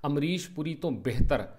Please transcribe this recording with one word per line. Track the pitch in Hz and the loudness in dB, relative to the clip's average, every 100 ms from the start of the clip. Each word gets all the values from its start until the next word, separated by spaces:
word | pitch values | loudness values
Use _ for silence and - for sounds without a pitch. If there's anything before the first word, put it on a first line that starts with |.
| 147 | 0
ਅਮਰੀਸ਼ | 143 156 180 - | 0 0 -2 -4
ਪੁਰੀ | - 156 | -6 -6
ਤੋਂ | 160 170 | -4 -4
ਬਿਹਤਰ | 110 127 113 - 127 98 | -2 -2 4 4 4 0